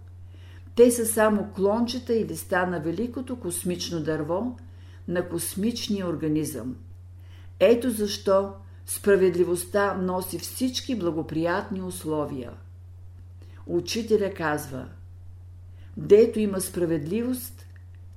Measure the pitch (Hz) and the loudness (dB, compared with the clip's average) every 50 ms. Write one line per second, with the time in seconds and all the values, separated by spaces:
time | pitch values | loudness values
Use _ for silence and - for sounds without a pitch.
0 | - - - - - - - - - - - - - - - - 240 254 240 240 | -18 -18 -18 -18 -18 -18 -18 -18 -18 -18 -18 -18 -18 0 8 8 10 10 8 6
1 | 226 214 - 220 214 220 214 202 180 - - 190 185 202 214 233 240 233 - 247 | 0 0 4 4 6 6 6 4 2 -2 -2 0 2 2 4 2 0 0 -2 -4
2 | - - 233 220 196 160 160 160 - - 196 180 185 180 175 165 151 165 165 185 | -2 0 2 2 2 0 -4 -8 -4 -2 0 0 2 0 0 -2 -2 -2 -2 -2
3 | 233 247 - 277 254 - 254 247 - 175 170 - - 180 175 170 - - 170 165 | -4 -4 -4 -8 -8 -8 -8 -6 -6 -6 -6 -4 -2 -2 -2 -2 -4 -4 -4 -2
4 | 147 160 156 151 156 147 170 190 233 254 247 - - - - - - - - - | 0 0 0 0 0 0 -2 -2 -2 -4 -6 -8 -12 -16 -18 -18 -18 -18 -18 -12
5 | - - 170 180 180 180 170 170 - - - 190 196 233 233 - - - 208 196 | -6 -2 -2 -2 -2 -2 -4 -4 -4 -4 -2 0 0 0 0 0 -2 -2 -2 0
6 | 185 175 160 135 156 156 151 156 151 131 135 120 113 131 123 - - - - - | 0 -2 -2 0 0 2 2 2 0 0 -4 -6 -6 -6 -8 -10 -12 -16 -16 -16
7 | - - - - - - - - - - - - 180 202 240 233 - 254 214 208 | -18 -18 -18 -18 -18 -18 -18 -18 -18 -16 4 6 8 8 8 6 4 2 0 0
8 | 208 202 - - - 202 190 196 202 196 - - - - - - - - - - | 0 0 -2 0 2 4 4 4 4 2 -4 -10 -16 -18 -18 -16 -10 -10 -8 0
9 | - 202 202 190 185 185 170 175 180 175 180 170 - - - 202 202 196 180 185 | 4 6 6 8 8 6 6 4 4 4 2 0 -2 0 2 2 2 2 2 0
10 | 185 180 180 185 185 - - 165 - - - - 254 262 254 - - - 262 208 | 0 0 0 -2 -2 -4 -6 -8 -8 -8 -4 -2 -2 -2 -2 -2 -4 -4 -2 0
11 | 175 170 156 160 156 - 151 160 165 170 175 202 202 - 196 190 185 180 180 - | 0 0 0 0 -2 -2 -2 0 2 2 2 0 -2 -2 -4 -6 -4 -6 -8 -6
12 | - 151 156 151 139 131 143 131 120 120 - - - - - - - - - - | -4 -2 0 0 0 -2 -4 -6 -8 -8 -12 -14 -16 -18 -18 -18 -18 -18 -18 -18
13 | - - - - - - - - - - - - - - 170 175 175 - - 233 | -18 -18 -18 -18 -18 -18 -18 -18 -18 -18 -16 -14 -6 -2 -2 -2 0 -2 -4 -4
14 | 220 214 220 196 196 190 196 - 165 151 151 147 139 - 131 127 131 - - - | 2 4 4 4 4 0 -2 -2 0 0 0 0 -2 -6 -8 -10 -10 -12 -14 -16
15 | - - - - - - - - - - - - - - - - - - - - | -18 -18 -18 -16 -16 -16 -16 -16 -18 -18 -18 -18 -18 -18 -18 -16 -16 -12 -10 -8
16 | 156 156 196 214 233 226 - 220 214 208 190 185 180 - - 180 175 160 165 156 | 6 8 10 10 10 8 4 2 0 0 0 -2 -4 -4 -2 0 0 2 2 0
17 | 143 156 190 226 233 254 254 247 - - - - - - - - - - - - | 0 -2 -2 -2 0 -2 -2 -4 -6 -10 -14 -16 -18 -18 -18 -18 -18 -18 -18 -18
18 | - - - | -18 -18 -18